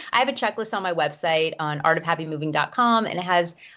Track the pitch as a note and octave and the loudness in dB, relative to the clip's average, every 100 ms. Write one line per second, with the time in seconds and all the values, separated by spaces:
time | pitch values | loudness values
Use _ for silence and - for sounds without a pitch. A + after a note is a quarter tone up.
0 | - A#3+ C4 C4+ A3 G#3 A3 G#3 F#3+ E3 | 0 2 2 0 -4 -4 -6 -4 -2 0
1 | D3+ D3+ E3+ D#3+ D#3+ - D3+ D3 D#3+ D#3+ | 0 -2 0 2 0 -2 -4 0 2 2
2 | E3 E3 D#3+ D3+ D#3 D3+ C#3+ - A#3+ A3+ | 2 -2 -2 -6 -2 0 0 2 2 2
3 | G#3+ F3 F3+ F3 E3+ - - | 0 -4 0 2 2 -4 -20